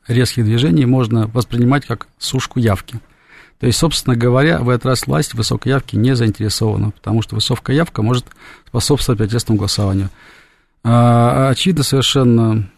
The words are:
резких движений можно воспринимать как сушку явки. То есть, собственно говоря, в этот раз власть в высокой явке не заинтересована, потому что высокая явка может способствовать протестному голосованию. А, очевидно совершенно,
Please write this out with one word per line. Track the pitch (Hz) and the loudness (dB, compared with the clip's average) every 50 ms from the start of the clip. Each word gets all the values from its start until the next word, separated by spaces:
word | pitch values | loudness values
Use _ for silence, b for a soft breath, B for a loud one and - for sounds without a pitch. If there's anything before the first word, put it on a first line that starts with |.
| _ - | _ -2
резких | 117 123 123 - - 123 113 | 0 0 0 0 0 0 0
движений | 107 113 120 135 165 170 151 131 | 0 2 2 2 2 2 2 2
можно | 120 131 131 120 107 117 113 107 107 | 2 2 2 2 0 0 0 -2 -2
воспринимать | 110 123 - - 117 120 120 123 139 143 - | -2 -4 -4 -2 0 0 2 2 2 0 -2
как | - 120 - - _ _ - | -4 -8 -10 -10 _ _ -12
сушку | - - - 131 - - - 135 | -8 -6 -6 -6 -6 -4 -2 0
явки. | 113 110 95 - - - - 113 - b b b b b b b b b b b | 0 0 0 -2 -4 -10 -14 -14 -14 b b b b b b b b b b b
То | - | -2
есть, | 123 110 - | -2 0 0
собственно | 170 156 - - - 131 123 | 0 0 -2 -2 -2 -2 0
говоря, | 117 120 123 120 131 143 165 165 151 | 0 2 2 2 4 2 2 2 0
в | 123 120 | 0 0
этот | 123 117 - | 0 0 0
раз | 131 127 - - | -2 -2 -2 -2
власть | 135 139 156 147 - | -2 -2 -2 -2 -4
в | - | -4
высокой | 117 110 - 120 107 - 120 | -6 -4 -4 -4 -4 -2 -2
явке | 135 131 - - - | -2 -2 -2 -4 -2
не | 104 113 131 135 | 0 0 2 2
заинтересована, | 117 117 107 98 - 107 104 - - 117 110 104 101 104 107 | 2 0 0 -2 -2 -4 -4 -2 -2 -2 -2 -2 -2 -2 -4
потому | - _ - 104 107 113 | -6 _ -6 -2 -2 -2
что | - - 113 | -2 -2 -4
высокая | 110 - - 123 - - - 131 | -4 -2 -2 -4 -4 -2 0 0
явка | 156 170 - - 110 | 0 0 -2 -2 -2
может | 107 117 123 123 - - B B B B B B B | -2 0 0 -2 -4 -8 B B B B B B B
способствовать | B - 117 - - 147 127 - - 120 104 | B -4 -2 0 0 0 0 0 0 -2 0
протестному | 110 101 117 120 - - 110 101 | -2 -2 -2 -2 -2 0 0 0
голосованию. | 104 95 - - 104 95 95 98 98 95 b b b b b b b b b b b b b b | 0 -2 -2 -2 -2 0 0 -2 -2 -4 b b b b b b b b b b b b b b
А, | - 117 117 120 120 120 117 117 120 120 135 135 135 135 | 0 2 4 4 6 4 4 4 4 2 2 2 2 2
очевидно | 127 - - 190 175 151 135 | 0 0 0 0 0 0 0
совершенно, | - 135 135 120 - - 139 131 120 117 113 113 110 110 113 101 - - | 0 0 0 0 2 2 2 4 4 4 4 2 2 0 -2 -4 -6 -10